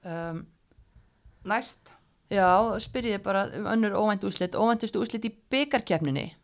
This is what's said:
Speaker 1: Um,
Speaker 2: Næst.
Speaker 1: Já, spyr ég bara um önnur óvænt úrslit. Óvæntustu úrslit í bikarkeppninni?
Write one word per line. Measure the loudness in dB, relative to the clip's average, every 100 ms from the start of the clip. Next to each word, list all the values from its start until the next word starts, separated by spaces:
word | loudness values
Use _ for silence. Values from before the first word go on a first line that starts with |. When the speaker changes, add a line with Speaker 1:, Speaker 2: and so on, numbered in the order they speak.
Speaker 1:
Um, | -8 -8 -6 -8 -12 _ _ -20 _ -20 _ _ -20 _
Speaker 2:
Næst. | -4 -4 -4 -18 -20 -20 _ _ _
Speaker 1:
Já, | 4 6 6 4 -2
spyr | -4 -4
ég | -2 -2
bara | 0 0 -2
um | -4
önnur | 0 2 2
óvænt | 2 2 0
úrslit. | -2 -2 -2
Óvæntustu | 2 2 2 0 -2
úrslit | -2 -4
í | -6 -8 _
bikarkeppninni? | 0 2 0 0 0 0 -2 -4 -12